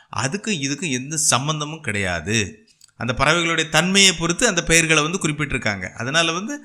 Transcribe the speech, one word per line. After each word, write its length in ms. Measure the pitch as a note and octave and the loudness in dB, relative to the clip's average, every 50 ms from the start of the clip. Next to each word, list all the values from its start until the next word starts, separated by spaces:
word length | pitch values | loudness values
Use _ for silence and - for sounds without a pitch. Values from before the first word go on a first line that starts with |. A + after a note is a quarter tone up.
| _ _ | _ _
அதுக்கு 440 | - - A2+ C#3 D#3 G3+ - A3+ G#3 D#3+ | -6 -4 -4 -4 -4 -4 -4 -4 -4 -4
இதுக்கு 300 | C3+ C3+ C#3 - - E3+ | -4 -4 -6 -4 -4 -4
எந்த 260 | B2+ B2+ B2+ C#3+ D#3 D#3 | -4 -4 -6 -6 -4 -2
சம்பந்தமும் 640 | - - C3 B2 C3+ D3+ D#3 D3+ D3+ D3 D#3 D#3+ | 0 2 2 2 2 0 -4 -4 -4 -8 -8 -8
கிடையாது. 560 | - - G#2 G2+ G2 F#2 F2 E2+ D#2+ F2+ A2 A2+ G2+ F2 - - _ _ _ _ _ _ _ - | -6 -4 -2 -2 -2 -2 -2 -4 -2 -2 -2 -2 -2 -2 -6 -14 _ _ _ _ _ _ _ -8
அந்த 140 | - A#2+ B2 | -6 -4 -2
பறவைகளுடைய 540 | - C3+ C#3+ D#3+ F3 E3 E3 E3 D#3+ D#3+ D#3 | 0 2 2 2 2 2 0 0 0 0 2
தன்மையை 440 | D#3 D3+ E3 F#3 F#3+ G3 G3 F#3+ F3+ | 2 2 4 4 6 6 6 6 4
பொறுத்து 320 | D#3+ E3 E3 E3+ E3+ B3+ A#3 | 2 0 -2 0 2 2 2
அந்த 160 | F#3+ E3+ D#3+ | 2 2 2
பெயர்களை 400 | D3+ D#3+ E3 E3 D#3 D#3+ D#3 D3 | 4 4 4 4 4 4 4 2
வந்து 200 | D#3 F3 G3 - | 2 0 -2 -2
குறிப்பிட்டிருக்காங்க. 640 | D#3+ D3+ D3 D3+ C3+ C#3 B2+ A2+ A2+ G#2 F#2+ F#2 F2+ | -2 -2 -2 -4 -4 -4 -2 -2 -2 -4 -4 -6 -10
அதனால 360 | - - A#2 B2 C#3+ E3 E3 E3 | -8 -8 -6 -2 0 0 2 0
வந்து, 260 | E3 F3 G3+ A#3 C#4+ D4 - | 0 -4 -4 -6 -8 -10 -12